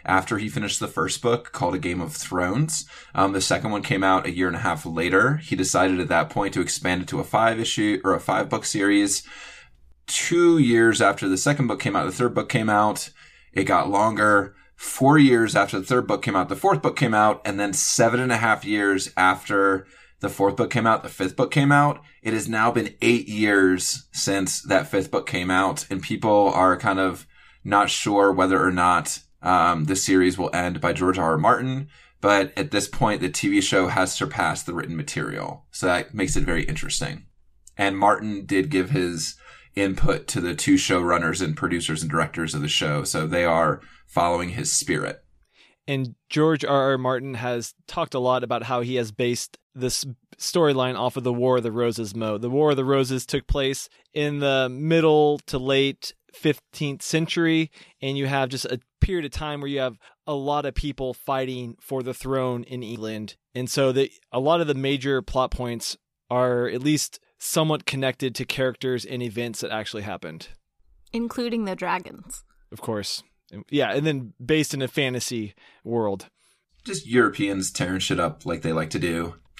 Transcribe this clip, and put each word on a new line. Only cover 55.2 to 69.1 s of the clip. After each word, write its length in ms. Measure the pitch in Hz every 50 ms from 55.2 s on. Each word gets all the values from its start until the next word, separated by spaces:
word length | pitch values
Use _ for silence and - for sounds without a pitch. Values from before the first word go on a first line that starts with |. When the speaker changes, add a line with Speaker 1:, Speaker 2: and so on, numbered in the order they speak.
| 151 147 147 135 -
Speaker 2:
to 120 | - - 135
late 560 | 127 135 135 135 139 139 131 - - - - _ _ _
fifteenth 720 | - - - 156 139 - _ _ - - 156 139 139 -
century, 680 | - - - 160 165 160 - 170 165 160 160 160 160 151 _ - - _ _ -
and 160 | - 135 139
you 100 | 139 139
have 220 | 135 143 139 135 127
just 160 | 131 123 -
a 160 | - 127 123 _ _ _ -
period 240 | - - 190 175 151
of 60 | 135
time 280 | - - 156 151 147 143
where 80 | 139 143
you 120 | 143 139
have 180 | 131 127 113 - _ - _ _ _
a 60 | -
lot 320 | 151 139 135 143 147 147 143
of 100 | 139 117
people 380 | - - 147 135 - 135 127
fighting 640 | 120 - - - 139 131 131 131 131 127 123 117 117 _
for 220 | - - 135 131
the 120 | 123 127 123
throne 500 | - - 131 135 135 127 127 123 120 120
in 180 | - 127 123
England. 540 | 123 107 117 110 110 110 110 107 107 101 - _ _ _ -
And 140 | 123 127 120
so 240 | - 147 139 131
the, 180 | 127 135 135 - _ _ _ _
a 80 | - 127
lot 220 | 135 151 170 170
of 40 | 165
the 80 | 147 135
major 460 | 131 135 135 143 135 123 139 139 127
plot 300 | 101 - - 131 127 120
points 480 | - - 123 120 120 117 - - - - _ _ _ _ _ -
are 360 | 123 123 127 127 123 120 120 123
at 140 | 101 127
least 380 | 131 151 151 143 - - - - _ _ _ -
somewhat 460 | - - - 170 156 156 156 147 -
connected 500 | - - 135 135 131 127 - 135 131 117
to 120 | - 127
characters 580 | - - - 131 131 120 - - 131 127 120 107
and 180 | 104